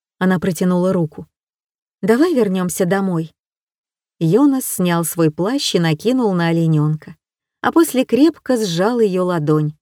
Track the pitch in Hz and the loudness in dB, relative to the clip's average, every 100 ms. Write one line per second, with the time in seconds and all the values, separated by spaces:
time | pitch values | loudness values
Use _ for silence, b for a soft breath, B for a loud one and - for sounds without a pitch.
0 | _ _ 185 185 190 170 185 180 185 185 | _ _ 0 0 -2 -2 0 0 0 0
1 | 156 - 160 _ _ _ _ _ _ _ | -2 -6 -20 _ _ _ _ _ _ _
2 | 202 233 359 277 208 185 180 - 180 196 | 0 2 2 2 0 0 -4 -2 -2 0
3 | 190 170 160 - _ _ _ _ _ _ | -2 -4 -6 -12 _ _ _ _ _ _
4 | _ _ 160 208 294 262 - - 180 170 | _ _ 0 2 2 0 -4 -4 -2 0
5 | 165 170 160 151 185 277 - 185 165 156 | -2 0 0 0 -4 -2 -2 0 0 0
6 | 214 262 226 180 170 170 165 156 151 156 | 0 0 0 0 0 0 2 2 0 -2
7 | - - _ _ _ _ - 330 320 254 | -8 -20 _ _ _ _ -2 0 2 0
8 | 254 233 311 - - 247 214 165 202 247 | 0 2 2 2 -2 -2 0 0 0 2
9 | 214 180 180 175 147 156 151 - | 0 0 -2 -2 0 0 0 -6